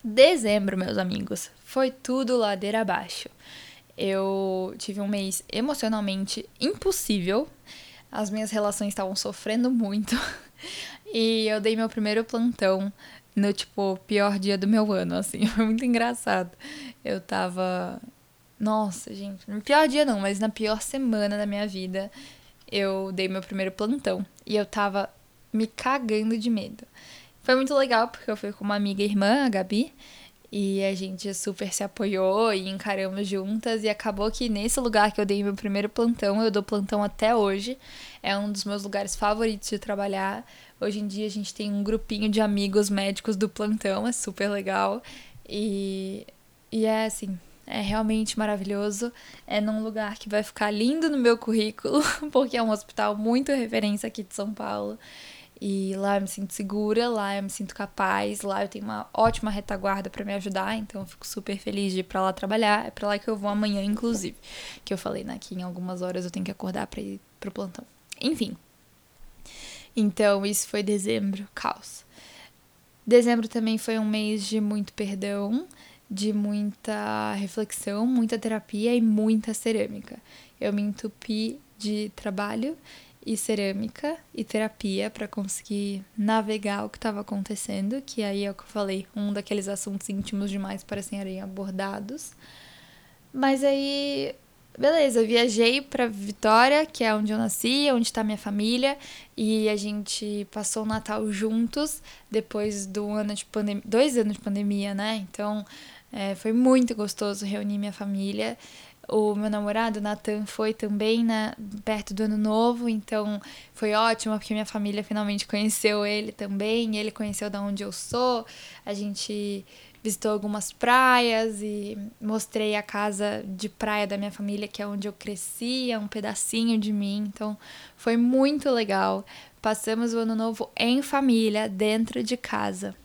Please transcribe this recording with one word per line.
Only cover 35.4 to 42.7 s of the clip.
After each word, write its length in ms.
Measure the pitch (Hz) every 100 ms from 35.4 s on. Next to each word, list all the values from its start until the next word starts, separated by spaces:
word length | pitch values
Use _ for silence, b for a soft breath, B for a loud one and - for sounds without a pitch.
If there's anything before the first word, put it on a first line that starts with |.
meu 100 | 202
primeiro 340 | 196 208 196 208
plantão, 540 | - 233 233 202 202
eu 100 | 226
dou 120 | 208
plantão 400 | 202 208 196 208
até 320 | 208 - 214 233
hoje, 420 | 202 196 214 262 B B B B
é 140 | - 202
um 140 | 208
dos 140 | 202 202
meus 180 | 202
lugares 320 | 202 202 202 -
favoritos 540 | 208 214 226 208 -
de 80 | 202
trabalhar. 680 | - 202 202 190 190 214 - B B _
Hoje 180 | 208 208
em 80 | 208
dia 180 | 196 214
a 20 |
gente 240 | 202 202
tem 180 | - 208
um 120 | 202
grupinho 460 | 202 220 - 208 214
de 120 | 214
amigos 480 | 214 202 202